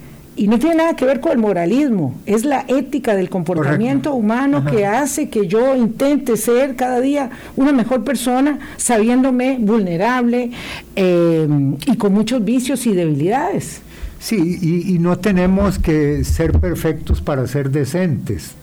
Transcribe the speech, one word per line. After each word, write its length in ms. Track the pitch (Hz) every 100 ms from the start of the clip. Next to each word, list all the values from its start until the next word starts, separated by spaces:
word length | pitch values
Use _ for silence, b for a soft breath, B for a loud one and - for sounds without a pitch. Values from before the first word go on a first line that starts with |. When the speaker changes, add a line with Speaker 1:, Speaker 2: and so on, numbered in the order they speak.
| B B B -
Speaker 1:
Y 100 | 208
no 120 | 226
tiene 160 | 311 320
nada 200 | 330 320
que 80 |
ver 160 | 254 269
con 140 | 330
el 60 | 262
moralismo, 760 | 214 175 170 240 294 208 139 - -
es 200 | 208 262
la 180 | 269 -
ética 480 | 262 269 285 - 196
del 140 | 180
comportamiento 800 | 190 160 170 139 151 233 269 269
Speaker 2:
Correcto. 40 | 269
Speaker 1:
humano 420 | 208 240 277 285
Speaker 2:
Ajá. 120 | -
Speaker 1:
que 140 | 226 202
hace 440 | 226 285 311 294
que 160 | 220 196
yo 280 | 214 262 262
intente 640 | 226 - 277 294 - 214
ser 400 | 240 240 277 254
cada 240 | 254 247
día 300 | 269 285 269 B B -
una 160 | 269
mejor 320 | 277 214 262 220
persona, 540 | 254 - 254 285 294 B B
sabiéndome 800 | - 226 220 247 262 247 254 262
vulnerable, 920 | 202 226 185 170 214 254 240 240 240 B B B - -
eh, 520 | 185 175 170 160 156 147 139 - -
y 120 | 233
con 160 | 202
muchos 320 | 196 220 262 196
vicios 420 | 254 254 269 240
y 60 |
debilidades. 880 | 185 165 143 165 247 349 302 - - - B B B
Speaker 2:
Sí, 380 | - 220 165 175
y, 340 | 160 175 160 180
y 40 |
no 180 | 170 180
tenemos 600 | 214 185 180 190 202 185
que 440 | - 156 147 147
ser 300 | 131 - 165
perfectos 640 | - 180 160 160 151 - -
para 240 | - 139 120
ser 220 | 139 135
decentes. 840 | 143 139 175 185 120 - 95 - -